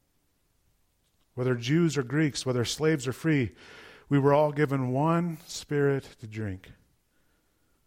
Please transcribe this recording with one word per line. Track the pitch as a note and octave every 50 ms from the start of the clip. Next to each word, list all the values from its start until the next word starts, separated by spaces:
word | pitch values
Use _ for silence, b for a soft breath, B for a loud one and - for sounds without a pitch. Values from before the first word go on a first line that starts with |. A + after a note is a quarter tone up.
| _ _ _ _ _ _ _ _ _ _ _ _ _ _ _ _ _ _ _ _ _ _ _ _ _ _ -
Whether | B2 B2+ B2+ B2+
Jews | A#2+ A#2 B2 D3+ E3+ F3 D#3+ C3+ C#3+
or | B2
Greeks, | A#2 C3+ D#3 D#3+ C#3+ - - -
whether | C3 B2+ B2+ A2+
slaves | - - - D3+ D#3 D#3+ C#3 A#2+ C3
or |
free, | A#2+ - - D#3+ D#3 C#3 A#2+ F#2+ - B B B B B B B B B B B
we | C#3 C#3
were | C3+ C#3+ C#3+
all | D3 D3+ D3+
given | C#3+ D3 D3+ C3 C#3 C3+ B2+ B2
one | B2+ C3+ D3+ E3 E3 E3+ F3 F3 D#3+ D3 - -
Spirit | - - - - D3+ C#3+ C#3+ C#3 C#3 B2+ - - - -
to | - G#2+
drink. | G#2+ A2 G#2+ G2+ F#2+ F#2+ - - - _ _ _ _ _ _ _ _ _ _ _ _ _ _ _ _ _ _ _ _ _ _